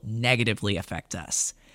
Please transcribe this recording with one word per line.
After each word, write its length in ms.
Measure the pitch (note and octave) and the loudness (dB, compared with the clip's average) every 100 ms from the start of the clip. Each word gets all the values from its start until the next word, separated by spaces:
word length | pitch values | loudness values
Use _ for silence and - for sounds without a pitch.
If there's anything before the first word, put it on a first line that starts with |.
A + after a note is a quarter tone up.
negatively 760 | A2+ A2+ A#2+ B2 A#2 G2+ G#2 F#2 | -6 0 4 4 4 2 0 -2
affect 380 | - E2 - | -4 -8 -8
us. 400 | F2+ - - - - - | -10 -4 -2 -2 -6 -18